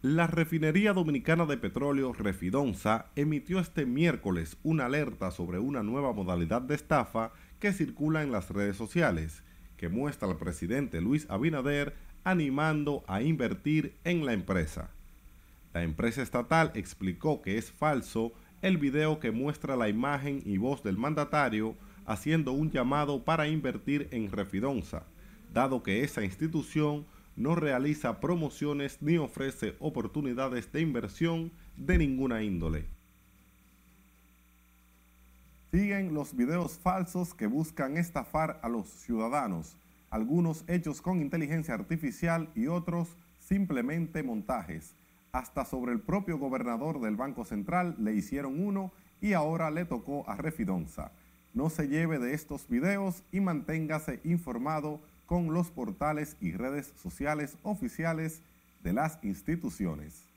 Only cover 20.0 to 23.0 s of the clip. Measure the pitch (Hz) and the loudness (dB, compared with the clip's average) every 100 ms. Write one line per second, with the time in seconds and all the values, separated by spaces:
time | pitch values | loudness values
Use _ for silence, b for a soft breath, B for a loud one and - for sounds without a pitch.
20 | 139 143 143 139 104 98 117 139 107 92 | 0 0 -2 -4 -2 0 2 0 -2 0
21 | 131 151 147 151 135 110 110 113 B B | 0 0 2 4 4 2 0 -4 B B
22 | - 107 147 160 143 135 156 131 123 143 | -6 -4 2 2 2 0 2 2 2 2